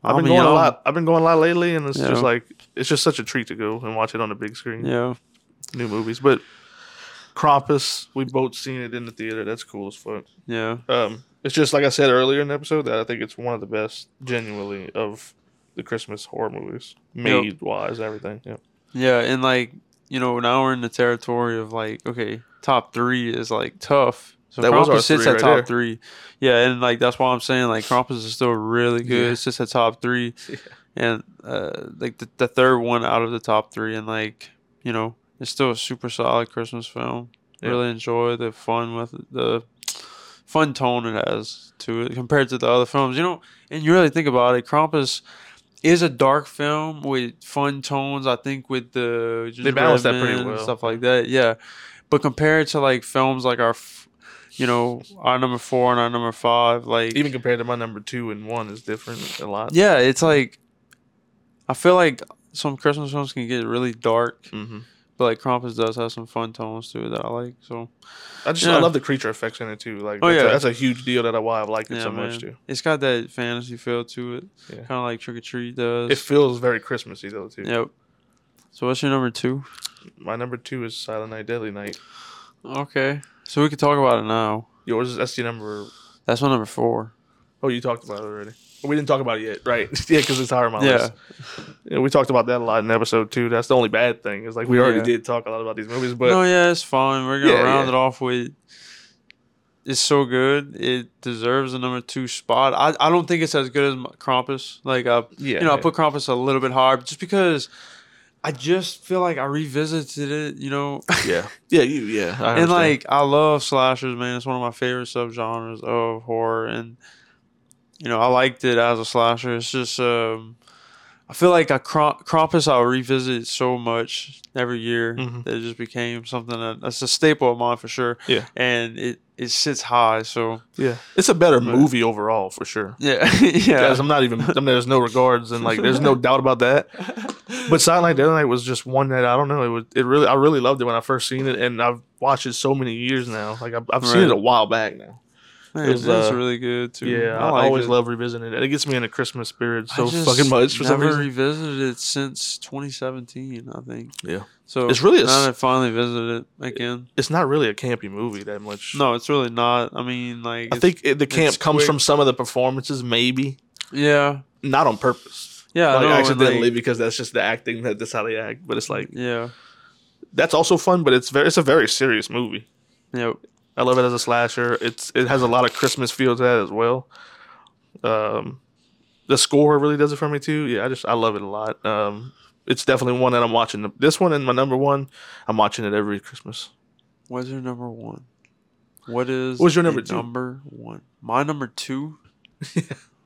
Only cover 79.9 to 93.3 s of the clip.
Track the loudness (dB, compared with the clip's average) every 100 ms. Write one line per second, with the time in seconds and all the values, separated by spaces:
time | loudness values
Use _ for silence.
79.9 | _ -20 _ -10 -8 -8 -10 -10 -10 -8
80.9 | -10 -10 -8 -10 -10 -8 -6 -6 -10 -12
81.9 | -14 -18 -20 -20 -20 -20 _ -10 -8 -6
82.9 | -2 -2 -2 -10 _ -6 0 0 2 2
83.9 | 4 4 2 2 0 0 -4 -8 _ -4
84.9 | -4 -2 -4 -6 -6 -8 -8 -10 -12 -14
85.9 | -20 -20 _ -4 0 2 0 -2 -2 -2
86.9 | -2 -6 _ _ _ _ _ -4 -4 -4
87.9 | -6 -8 -12 -12 -12 -16 -20 _ -10 -2
88.9 | -2 0 0 0 -4 -6 -6 -2 -2 -2
89.9 | -6 2 2 4 0 0 0 2 2 4
90.9 | 4 2 -4 -20 -20 -18 -18 -18 -20 -6
91.9 | -2 2 4 4 4 2 0 2 2 2
92.9 | 2 2 0 0